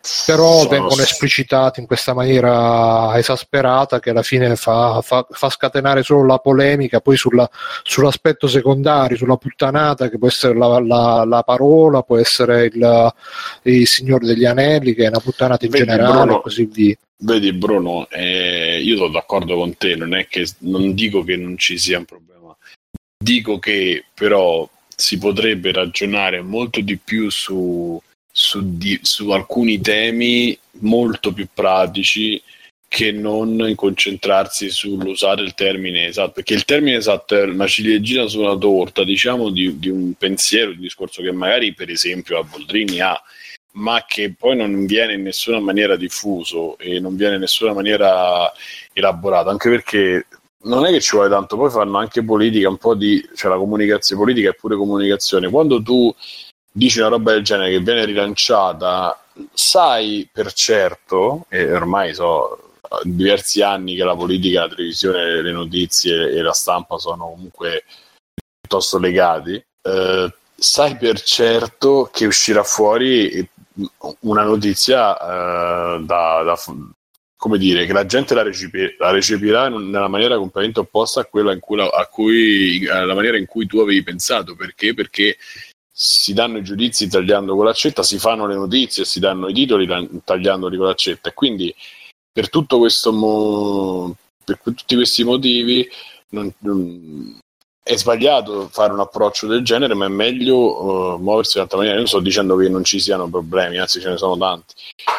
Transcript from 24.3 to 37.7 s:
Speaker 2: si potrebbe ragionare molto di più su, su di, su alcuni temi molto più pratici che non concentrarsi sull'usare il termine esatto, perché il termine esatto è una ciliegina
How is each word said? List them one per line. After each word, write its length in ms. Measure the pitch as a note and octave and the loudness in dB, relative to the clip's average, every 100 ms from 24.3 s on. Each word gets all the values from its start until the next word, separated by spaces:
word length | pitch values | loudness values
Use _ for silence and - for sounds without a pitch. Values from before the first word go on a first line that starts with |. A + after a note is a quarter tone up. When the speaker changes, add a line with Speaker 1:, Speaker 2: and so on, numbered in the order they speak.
| G2+ F2+ E2 D2+ _ _ - | 4 4 2 -4 _ _ -4
Speaker 2:
si 240 | - F#2 | -2 0
potrebbe 520 | G2+ G2 A2 G2+ F#2 | -2 0 0 -2 -2
ragionare 720 | F#2 F2+ - G2+ G#2 F#2+ F2+ | -2 -4 -4 -4 -2 -2 -4
molto 400 | F#2 A2+ A#2+ A2+ | -4 -6 -4 -4
di 160 | G2+ F#2+ | -4 -6
più 320 | - A2 G#2+ | -4 -4 -2
su, 720 | - - F#2+ F2+ F2 E2+ E2+ - _ _ | -4 -6 -4 -4 -4 -6 -10 -14 _ _
su 300 | - - G2+ F#2+ E2+ | -2 -2 -2 -4 -4
di, 220 | G2 F#2+ | -4 -2
su 260 | - - G2+ | -2 -4 -2
alcuni 500 | F#2+ - B2 A2+ G#2 | -2 -2 0 0 0
temi 800 | G#2+ G#2+ A2+ A#2 A#2+ A#2+ A#2+ - _ - | 0 0 0 0 0 2 0 -4 _ -4
molto 520 | G#2+ A#2 A#2 G2+ G#2 | 0 2 0 -2 -6
più 160 | F#2+ F#2 | -6 -8
pratici 880 | - G2 F#2+ F2+ G2 F#2+ G#2+ G#2+ G#2 - - - _ - | -2 2 2 0 -2 -2 0 -2 -4 -10 -20 -20 _ -8
che 220 | - A2 | -4 -2
non 640 | G#2 G#2+ A2 A2+ A2+ A2+ G#2+ | -2 -4 -2 0 0 -2 0
concentrarsi 920 | G2 F#2 G2 G2 G2 G2 G2 - G2 | -2 0 -2 -2 2 2 0 -4 -6
sull'usare 720 | - G2+ F#2+ F#2+ F#2 F#2+ G2+ | -6 -6 -6 -6 -2 0 0
il 120 | F#2+ | -4
termine 520 | - G2 F#2+ F#2 F2 E2+ | -2 -2 -2 -4 -4 -2
esatto, 260 | F#2 F2+ | -2 -4
perché 220 | - - | -6 -4
il 100 | G#2+ | -2
termine 320 | - D3 C#3+ A#2+ | 0 0 2 0
esatto 400 | G#2+ F#2+ - G#2 | 0 -2 0 0
è 80 | |
una 240 | G2 F#2 | 0 0
ciliegina 600 | G2 | -2